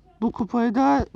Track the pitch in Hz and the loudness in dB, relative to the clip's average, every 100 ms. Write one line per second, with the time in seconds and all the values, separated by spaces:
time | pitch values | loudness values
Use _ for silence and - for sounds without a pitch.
0 | _ _ 226 - 202 240 233 226 269 277 | _ _ -6 -4 -4 0 0 2 2 2
1 | - | -2